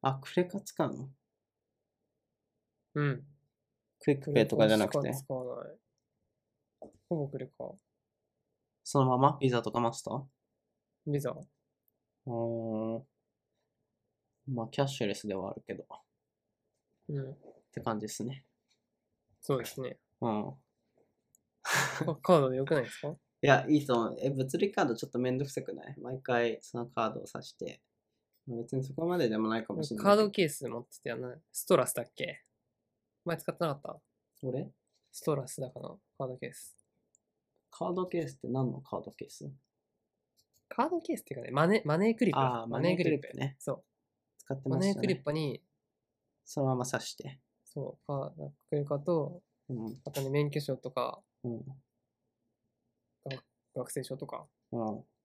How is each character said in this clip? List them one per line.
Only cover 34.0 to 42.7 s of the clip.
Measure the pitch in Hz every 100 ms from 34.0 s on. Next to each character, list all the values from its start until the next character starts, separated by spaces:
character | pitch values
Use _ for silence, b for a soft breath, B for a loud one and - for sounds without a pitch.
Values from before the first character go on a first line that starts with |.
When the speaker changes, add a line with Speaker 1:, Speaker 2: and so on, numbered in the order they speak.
| _ _ _ _
Speaker 1:
俺？ | 131 123 185 _ _ _ _
Speaker 2:
ス | -
ト | - 143
ラ | 131
ス | -
だ | 127
か | -
な？ | - - _ _
カ |
ー | 131
ド | 127
ケ | 135
ー |
ス。 | - - - _ _ _ _ _ _ _ _ _
Speaker 1:
カ | - 180
ー |
ド | 180 180
ケ | 175
ー | 147
ス | -
っ |
て | 120
何 | 127 127
の | 131
カ | 135 -
ー |
ド | -
ケ | - -
ー |
ス？ | - 143 135 _ _ _ _ _ _ _ _ _ _ _
Speaker 2:
カ | - 285
ー |
ド | 339
ケ | 330
ー | 269
ス |
っ |
て | -
い | 135
う |
か | 120
ね、 |
マ | 131 165
ネ-、 | 208
マ | 147 156
ネ | 214
ー |
ク | 226
リ | 220
ッ |
プ | 135
だ。 | 131 120
Speaker 1:
あ |
ー、 |
Speaker 2:
マ | 113